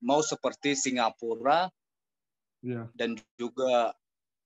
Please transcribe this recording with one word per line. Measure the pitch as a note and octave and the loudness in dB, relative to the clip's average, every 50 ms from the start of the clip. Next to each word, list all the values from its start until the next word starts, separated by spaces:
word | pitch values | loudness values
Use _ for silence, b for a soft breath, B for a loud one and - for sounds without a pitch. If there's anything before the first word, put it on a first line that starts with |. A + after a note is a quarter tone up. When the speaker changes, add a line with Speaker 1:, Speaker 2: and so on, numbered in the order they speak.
Speaker 1:
mau | A#2+ A#2+ C#3 D3+ D3+ | 0 2 2 2 2
seperti | - - - - B2+ - - - C#3+ | 0 -2 -4 -4 -4 -4 -2 -2 -2
Singapura | C#3+ C3+ - C3+ B2+ B2 A#2 A2 - _ A#2 A#2 A2+ A2+ A#2 C3+ D3+ E3+ F#3 F3+ - _ _ _ _ _ _ _ _ _ _ _ _ _ _ _ _ _ - | 0 0 -2 -2 0 0 0 0 -2 _ -6 -6 -4 -2 2 2 2 2 2 -2 -6 _ _ _ _ _ _ _ _ _ _ _ _ _ _ _ _ _ -8
Speaker 2:
Iya. | B2 B2 A#2 A2+ A#2 - | -6 -6 -6 -8 -10 -6
Speaker 1:
dan | A#2+ A#2+ A#2 A#2 G#2+ - _ _ | -4 -4 -4 -4 -6 -10 _ _
juga | - A#2+ A2+ - C3 C3 B2+ B2 A#2+ A#2 A2 - _ _ _ _ _ _ _ _ _ _ | -8 -8 -6 -4 -2 0 2 4 4 2 2 -2 _ _ _ _ _ _ _ _ _ _